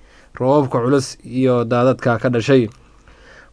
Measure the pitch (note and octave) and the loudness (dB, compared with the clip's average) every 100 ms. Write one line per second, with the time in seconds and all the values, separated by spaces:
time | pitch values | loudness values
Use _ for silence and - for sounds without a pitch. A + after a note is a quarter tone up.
0 | - _ _ - B2+ D3 C3 C3+ A#2+ C#3+ | -20 _ _ -4 0 2 0 -2 0 0
1 | C3 - - B2+ C3 B2 A#2 A#2+ B2+ B2 | -2 -12 -10 -2 0 0 0 0 0 0
2 | B2+ A2+ B2+ A#2+ A2 C3+ A2 - - - | -2 -2 -2 -2 2 2 2 -6 -20 -20
3 | - - - - - | -20 -20 -20 -20 -8